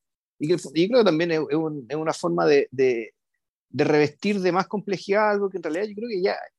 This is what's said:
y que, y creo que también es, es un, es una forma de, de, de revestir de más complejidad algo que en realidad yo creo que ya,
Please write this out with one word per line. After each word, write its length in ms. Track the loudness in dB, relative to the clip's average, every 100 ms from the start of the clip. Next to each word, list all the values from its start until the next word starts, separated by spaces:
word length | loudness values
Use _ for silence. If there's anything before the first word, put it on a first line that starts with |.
| _ _ _ _
y 80 | 0
que, 100 | 0 0
y 140 | 0 2
creo 120 | 4
que 40 | 4
también 260 | 4 0
es, 80 | 0 -2
es 60 | -2
un, 300 | -4 -6 -8
es 80 | -6
una 160 | -4
forma 340 | -4 -2 0 4
de, 220 | 4 2
de, 420 | 2 2 2 -4 -14 _ _ _ _ _
de 140 | -2 2
revestir 560 | 4 2 0 -2 0
de 100 | 0
más 160 | 0 -2
complejidad 640 | -6 -6 -8 -2 0 2
algo 180 | 0 -2
que 60 | -4
en 80 |
realidad 220 | -6 -4 -6
yo 100 | -8
creo 140 | -8
que 120 | -4
ya, 140 | -2 -4 -8